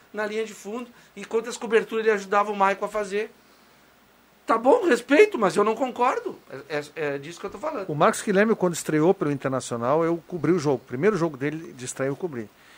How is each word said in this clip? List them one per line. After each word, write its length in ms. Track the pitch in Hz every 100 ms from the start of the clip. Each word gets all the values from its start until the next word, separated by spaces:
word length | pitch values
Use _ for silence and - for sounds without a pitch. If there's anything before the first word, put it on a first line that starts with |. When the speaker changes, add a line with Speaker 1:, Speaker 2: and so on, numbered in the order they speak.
| _
Speaker 1:
na 120 | 208
linha 200 | 214 214 220
de 80 |
fundo 340 | 196 196 233 240 - -
e 100 | -
quantas 320 | 196 220 233 -
coberturas 460 | 233 220 202 220 220
ele 80 |
ajudava 360 | 208 196 202 208
o 60 | 202
Maicon 280 | 196 196 202
a 20 |
fazer. 420 | 214 202 202 233 - _ _ _ _ _ _ _ _ _ _ -
Tá 100 | 277
bom, 300 | 240 494 359
respeito, 500 | 240 - 285 415 285
mas 180 | 196 160
eu 80 |
não 100 | 208
concordo. 640 | 220 254 233 247 466 440 - - 131 -
É, 80 | 151
é, 60 | 147 - 147
é 40 | 143
disso 200 | 143 175
que 60 | 202
eu 40 |
tô 80 | 196
falando. 260 | 302 285 190
Speaker 2:
O 60 |
Marcos 280 | 147 190 -
Guilherme, 320 | - 196 220
quando 200 | 220 180
estreou 380 | 160 - 156 160
pelo 180 | 196 151
Internacional, 720 | 143 139 131 - 120 120 151
eu 180 | 165 170 -
cobri 240 | 180 143
o 60 | 180
jogo. 180 | 143 127
O 100 | -
primeiro 280 | 123 185 202
jogo 200 | 165 135
dele 360 | 143 156 165
de 120 | 143
estreia 240 | 123 - 135
eu 80 | 139
cobri. 320 | 180 127 104 _ -